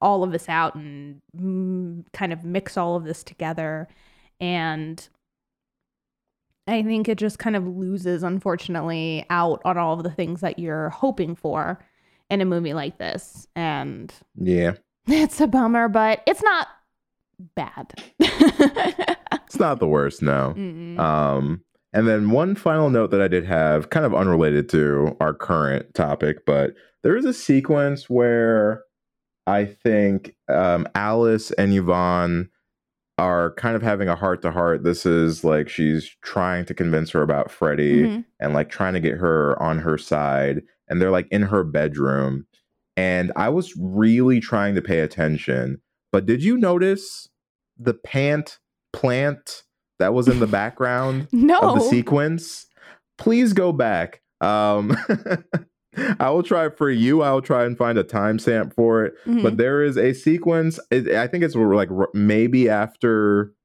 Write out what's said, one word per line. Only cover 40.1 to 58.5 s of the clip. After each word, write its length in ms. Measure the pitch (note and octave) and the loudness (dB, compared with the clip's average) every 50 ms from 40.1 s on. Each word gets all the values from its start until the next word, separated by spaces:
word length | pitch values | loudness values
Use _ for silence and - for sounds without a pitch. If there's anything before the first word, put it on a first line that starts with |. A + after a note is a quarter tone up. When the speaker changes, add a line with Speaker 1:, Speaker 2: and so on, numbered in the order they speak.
| D2+ D2+ D2 C#2+ C#2 C#2 C#2 C#2 C#2 D2+ - _ _ _ _ | -2 -2 0 0 0 0 0 0 -2 -4 -8 _ _ _ _
Speaker 2:
And 140 | - E2 F2 | -6 -2 0
they're, 100 | F#2 F#2+ | 2 2
like, 160 | F#2+ F2+ F2 - | 2 0 0 0
in 120 | F#2+ G#2 | 0 0
her 240 | G2+ G2 G#2 G2 F2 | 0 2 2 0 0
bedroom. 800 | D#2 C#2+ D2+ D2+ D2+ C#2+ C#2+ C#2 C2+ C2+ C#2 C2+ C2+ C2+ C#2 C#2+ _ _ _ _ _ _ _ _ _ - | 0 0 0 -2 0 -2 -2 0 0 0 0 0 -2 -4 -6 -8 _ _ _ _ _ _ _ _ _ -4
And 380 | F#2 F#2 F#2 F2+ F2+ F2+ F2+ - | -2 -2 0 0 0 -2 -2 -2
I 140 | D#2 G2+ A#2+ | -2 -2 0
was 240 | D3+ F#3 F3+ - - | 0 -2 -4 -4 -10
really 600 | - F#2 F#2 F#2+ G#3 A2 A2+ A#2 B2 B2+ C3 B2+ A#2 | -10 -8 -4 0 4 4 4 6 6 4 4 4 2
trying 360 | A2+ - A#2+ G#2 G2+ G2+ G2+ | 0 0 -2 0 0 0 -2
to 60 | F2+ | -2
pay 200 | - G2+ F2 E2 | -2 0 0 0
attention. 800 | D#2 D2+ - - D#2 D2+ D#2 D2 - D2 C2 B1+ B1 C2 C2+ - _ _ _ _ _ - - | 0 -2 -2 -2 0 0 0 -2 -2 -4 -4 -2 -2 -6 -8 -10 _ _ _ _ _ -2 -2
But 120 | G2 F#2+ | -2 2
did 160 | A2 A2+ A#2+ | 2 0 2
you 140 | D#3 G#3+ B3 | 2 0 2
notice 720 | B3 G#3+ F3+ F3 F3 F#3 G3 G3 F#3+ F#3+ - - - - _ _ _ _ _ _ _ _ _ _ | 2 2 2 2 2 2 0 0 -2 -6 -14 -18 -18 -20 _ _ _ _ _ _ _ _ _ _
the 160 | - A#2+ B2 A2+ | -4 -2 -2 -2
pant 640 | - - - - C#3 C#3 C#3+ D3 D3+ D3+ - - _ _ _ _ _ _ - - | -2 -8 -4 -2 0 0 0 0 -2 -4 -8 -14 _ _ _ _ _ _ -16 -10
plant 680 | - - B2+ B2 C3 C#3 D3 C#3 - _ - - - _ _ _ _ _ _ _ - | -2 -2 0 0 0 0 -2 -4 -6 _ -18 -18 -18 _ _ _ _ _ _ _ -2
that 140 | F#2 F#2+ A#2 | 0 0 2
was 140 | B2+ A#2+ | 2 2
in 120 | B2+ B2 B2 | 2 4 2
the 80 | A#2 | 2
Speaker 1:
<laughs> 120 | G#2+ G#2 G2 | 0 0 -2
Speaker 2:
background 640 | G#2 A#2+ - - B2+ B2 B2 B2 C3 C3 C3 C3 D3+ - | -2 -4 -4 -4 -4 -2 -2 -2 -2 -2 -4 -4 -4 -2
Speaker 1:
No. 260 | C4 A#3 C4 D4+ F4+ G4 | 2 4 4 6 6 6
Speaker 2:
of 160 | - G4 A#3+ | 4 4 4
the 140 | D#4 A3+ B3+ | 2 2 2
sequence? 800 | - A#2+ - - D3 C#3+ D3 D#3 E3 E3 - - - - - _ _ _ - - - _ _ _ _ | 2 2 2 2 0 2 2 0 -2 -4 -6 -10 -16 -18 -20 _ _ _ -20 -20 -20 _ _ _ _
Please 360 | - - A3 A3+ A#3+ B3+ A3 F#3+ | -2 0 2 4 4 4 4 2
go 180 | G3 F3+ F3 | 2 2 2
back. 500 | D#3+ C3 B2 A2 G2 E2+ E2 - - _ _ _ _ - | 2 0 0 0 0 0 -2 -4 -8 _ _ _ _ -2
Um, 540 | D#2+ G2+ G#2 G#2+ G#2+ G#2 G#2 G#2 G2+ G#2 B2 A2+ - - G#3+ - - F#3+ F#3 D#3+ - - - | 0 0 2 2 2 2 2 2 2 0 -2 -2 0 -4 -4 -4 -2 -6 -6 -6 -6 -6 -8
<laughs> 640 | D#3+ - _ _ _ _ _ - - C4+ C4 - - | -8 -8 _ _ _ _ _ -10 -6 -4 -4 -2 0
I 100 | B2+ C3 | 0 0
will 140 | D3+ F3+ E3+ | 2 0 0
try 260 | - F#3 E3 D#3+ D3+ | 2 0 0 0 -2
for 200 | - - D3+ C#3 | 0 0 0 0
you. 320 | B2+ A2+ A#2 C3 D3 D#3+ | 2 2 4 4 4 4
I'll 200 | D3 C#3 C3+ C3+ | 4 4 2 0
try 220 | B2+ - C#3+ B2 A#2+ | 0 0 0 2 2
and 140 | A#2+ A#2+ | 0 0
find 200 | - B2 A#2 A#2 | 0 0 0 2
a 60 | G#2 F#2 | 0 0
timestamp 720 | - - G#2 G2+ G#2+ A2+ A2+ - B2 | 0 -2 0 0 0 0 0 0 0